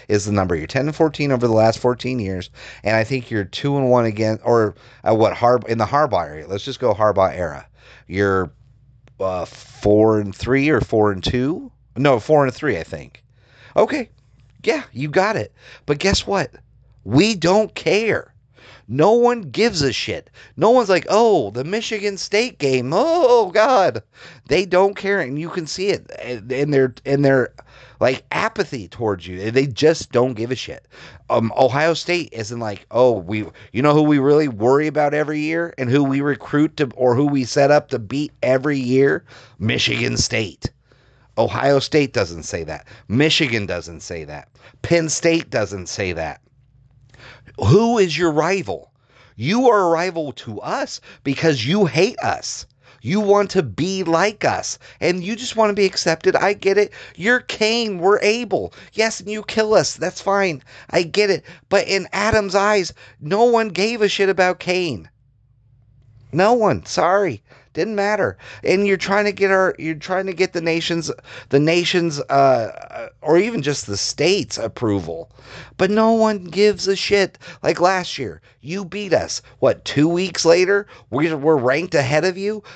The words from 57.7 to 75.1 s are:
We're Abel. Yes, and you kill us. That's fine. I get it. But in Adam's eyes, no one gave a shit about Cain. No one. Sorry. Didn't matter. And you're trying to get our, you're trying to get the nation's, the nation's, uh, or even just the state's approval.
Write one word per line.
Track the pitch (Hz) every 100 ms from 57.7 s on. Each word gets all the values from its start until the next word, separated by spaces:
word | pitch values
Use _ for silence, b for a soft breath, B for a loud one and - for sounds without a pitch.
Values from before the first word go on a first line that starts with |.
| 233 226 180
We're | 180 208
Abel. | 208 226 226 170 90 B B
Yes, | - 220 -
and | 196
you | 214
kill | 202 220 214
us. | 214 147
That's | - 185 -
fine. | - 196 196 139 - B B
I | 165
get | 170 196 208
it. | 175 - B B
But | 196 -
in | 196 170
Adam's | 180 208 220 202
eyes, | 190 202 214 175 - B B
no | 147 196
one | 240 233 220
gave | 170 214 233
a | 208
shit | - 190
about | 185 180 175
Cain. | 175 180 175 107 80 _ _ _ _ _ _ _ _ _ _ _ _
No | 160 196
one. | 247 208 104
Sorry. | - - 160 196 190 110 _ b b
Didn't | - 226
matter. | 208 202 214 131 90 B B
And | - 190
you're | 202 190
trying | - 202 208
to |
get | 196 196
our, | 190 190 -
you're | 156
trying | 156 165 185 190
to |
get | 170 185
the | 175
nation's, | 165 165 156 170 151 127 B B B
the | 139
nation's, | 151 175 175 180 170 143
uh, | - 139 139 127 110 - - - - -
or | 151 165
even | 214 226
just | 139 139 -
the | 98
state's | - - 156 202 135 -
approval. | 110 - 113 101 80